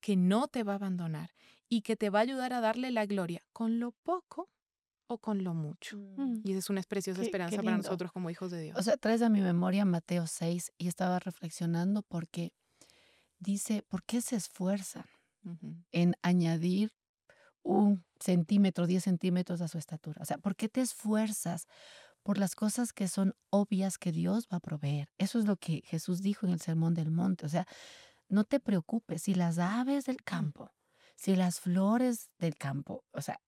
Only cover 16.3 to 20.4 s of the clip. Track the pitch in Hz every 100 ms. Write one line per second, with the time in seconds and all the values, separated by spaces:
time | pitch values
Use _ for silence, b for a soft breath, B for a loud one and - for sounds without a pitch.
16.3 | 180 165 165 170 185 214 _ _ _ _
17.3 | b b b - 202 208 196 - _ -
18.3 | 180 165 202 196 175 175 185 185 180 190
19.3 | 180 180 170 170 170 - 160 - 151 147
20.3 | 226